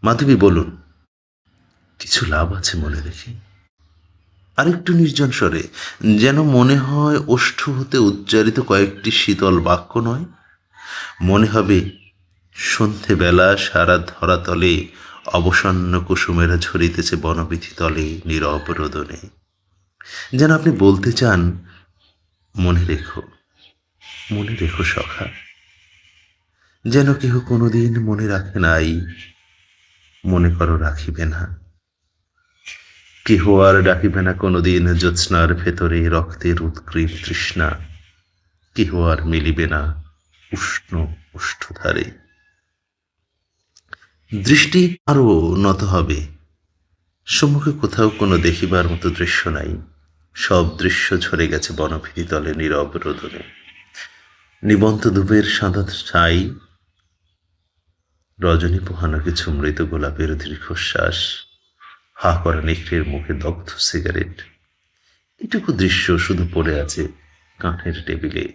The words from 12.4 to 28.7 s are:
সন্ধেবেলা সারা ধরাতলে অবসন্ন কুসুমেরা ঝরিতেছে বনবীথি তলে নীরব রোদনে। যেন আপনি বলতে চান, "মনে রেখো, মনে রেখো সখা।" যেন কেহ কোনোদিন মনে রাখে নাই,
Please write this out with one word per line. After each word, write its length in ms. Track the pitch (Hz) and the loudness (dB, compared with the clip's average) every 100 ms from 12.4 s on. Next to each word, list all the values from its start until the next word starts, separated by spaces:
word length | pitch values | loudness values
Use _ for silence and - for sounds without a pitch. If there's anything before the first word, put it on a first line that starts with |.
| _ | _
সন্ধেবেলা 1040 | - - - 107 104 - 95 87 87 92 101 | -10 -6 -2 -2 -2 0 2 4 6 6 4
সারা 420 | - - 87 90 | 0 0 4 2
ধরাতলে 880 | 87 - 85 90 87 87 90 82 - - - - - | 0 -6 -2 0 -2 0 2 0 -2 -16 -20 -18 -4
অবসন্ন 760 | 90 87 90 101 92 90 87 | 0 2 2 2 0 0 -2
কুসুমেরা 520 | 85 92 - 85 85 85 | 0 -2 0 2 2 2
ঝরিতেছে 600 | 85 90 85 85 85 82 | -2 0 0 0 -4 -2
বনবীথি 580 | 78 80 85 85 - - | -2 -4 -4 -6 -10 -4
তলে 440 | 82 78 78 82 | -4 -2 -6 -6
নীরব 380 | 85 80 73 76 73 | -6 -2 -2 -4 -6
রোদনে। 600 | 85 76 76 71 76 98 _ _ _ _ _ _ _ - - - | -6 -6 -6 -10 -12 -18 _ _ _ _ _ _ _ -20 -18 -6
যেন 180 | 127 156 | 2 4
আপনি 260 | 160 160 120 | 6 4 4
বলতে 360 | 98 95 117 | 6 6 2
চান, 560 | 117 123 92 87 87 - - _ _ _ _ _ _ _ - | 2 4 4 2 -2 -10 -20 _ _ _ _ _ _ _ -2
"মনে 280 | 90 85 | 2 2
রেখো, 380 | 87 78 - - - _ _ _ _ _ _ _ - - - | 0 -4 -6 -14 -16 _ _ _ _ _ _ _ -20 -20 -8
মনে 240 | 104 104 113 | -6 -4 -4
রেখো 280 | 85 - | -4 -2
সখা।" 420 | 87 - - - 101 - - _ _ _ _ _ _ _ _ _ _ _ _ _ 117 | -2 -2 -6 -8 -10 -12 -20 _ _ _ _ _ _ _ _ _ _ _ _ _ 0
যেন 280 | 127 139 | 4 4
কেহ 260 | 139 131 123 | 2 2 0
কোনোদিন 640 | 123 120 117 113 117 117 | 2 2 2 2 2 0
মনে 220 | 110 104 107 | 0 -2 0
রাখে 320 | 98 95 107 | -2 -4 0
নাই, 420 | 82 | 2